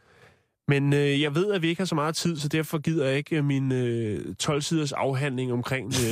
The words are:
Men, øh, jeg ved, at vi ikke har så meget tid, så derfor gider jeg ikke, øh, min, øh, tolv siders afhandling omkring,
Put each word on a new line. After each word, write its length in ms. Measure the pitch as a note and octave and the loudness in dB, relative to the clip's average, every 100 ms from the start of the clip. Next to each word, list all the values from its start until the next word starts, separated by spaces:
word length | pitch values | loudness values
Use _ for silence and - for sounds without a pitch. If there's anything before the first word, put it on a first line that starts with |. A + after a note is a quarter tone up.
| _ _ - _ _ _ - | _ _ -20 _ _ _ 0
Men, 240 | C#3 C#3+ | 2 4
øh, 280 | C#3+ C#3+ C#3+ | 4 4 2
jeg 140 | D3+ D3+ | 2 2
ved, 160 | G#3 | 0
at 80 | G3+ | 0
vi 60 | E3 | 0
ikke 120 | E3+ | 0
har 40 | F#3 | 0
så 100 | D#3 | 0
meget 200 | D#3 D#3+ | 0 0
tid, 220 | F3 D3+ | -2 -2
så 100 | D3 | -2
derfor 320 | D#3 D#3 D#3 | -2 -2 -2
gider 260 | E3 D#3+ C3+ | 0 0 2
jeg 100 | C3+ | 0
ikke, 200 | D3 D#3+ | 0 0
øh, 80 | C#3+ | 2
min, 260 | C#3 C3+ | 2 2
øh, 640 | B2+ B2 A#2 G#2+ E2+ C2 F#2 | 0 0 0 -2 -4 -6 -4
tolv 260 | - D3 | -2 -2
siders 300 | D3 E3 C#3+ | 0 0 0
afhandling 640 | - C3 C3 C#3+ B2+ B2+ | -2 -2 0 -2 -2 -2
omkring, 400 | B2 A#2+ C3 G#2 C3 A2+ | -2 -2 -4 -2 -2 0